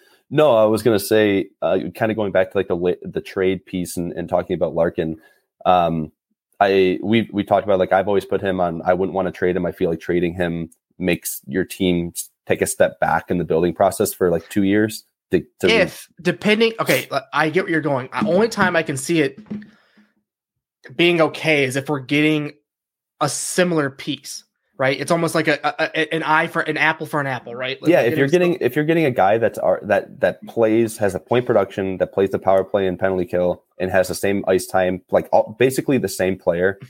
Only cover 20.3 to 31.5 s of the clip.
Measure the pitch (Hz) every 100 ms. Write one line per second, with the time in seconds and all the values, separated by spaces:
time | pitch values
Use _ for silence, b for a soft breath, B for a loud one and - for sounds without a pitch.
20.3 | _ _ _ _ _ - 131 175 175 151
21.3 | 151 160 151 131 135 131 147 123 147 151
22.3 | 151 147 - _ _ _ _ _ _ 147
23.3 | - - - 180 165 139 135 - 135 -
24.3 | - - _ _ - 131 139 139 170 165
25.3 | 165 156 143 151 - 160 156 156 160 147
26.3 | 156 170 165 156 151 156 156 147 156 139
27.3 | 123 123 120 127 135 139 170 120 151 139
28.3 | 180 175 170 123 151 151 165 156 117 95
29.3 | 113 110 - 87 92 101 98 - - 92
30.3 | - 107 - 110 113 113 - 104 92 -
31.3 | 120 123